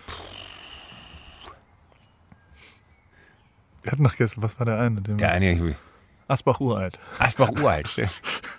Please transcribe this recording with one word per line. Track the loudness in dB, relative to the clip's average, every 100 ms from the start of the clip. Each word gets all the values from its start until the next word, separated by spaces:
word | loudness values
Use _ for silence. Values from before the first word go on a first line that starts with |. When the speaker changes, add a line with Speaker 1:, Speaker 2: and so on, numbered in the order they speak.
| -18
Speaker 1:
Pff. | -16 -16 -18 -18 -20 -20 -20 -20 -20 -20 -20 -20 -20 -20 -20 _ _ _ _ _ _ _ -20 _ -20 -20 -20 _ _ _ _ _ _ _ _ _ _
Wir | -4
hatten | 2
noch | 2 4
gestern, | 0 0
was | -6 -2
war | -2
der | 0
eine? | 0 0
Den | -2 0
Speaker 2:
Der | 2
eine, | 4 4 4 0
ich | -4 -10 _ _ _ -4
Speaker 1:
Asbach | 0 2 0
Uralt. | 0 0 -4 -8 -16 0
Speaker 2:
Asbach | 0 4 2
Uralt, | 4 2 2 -2
stimmt. | -4 -4 -4 -8 -8 -10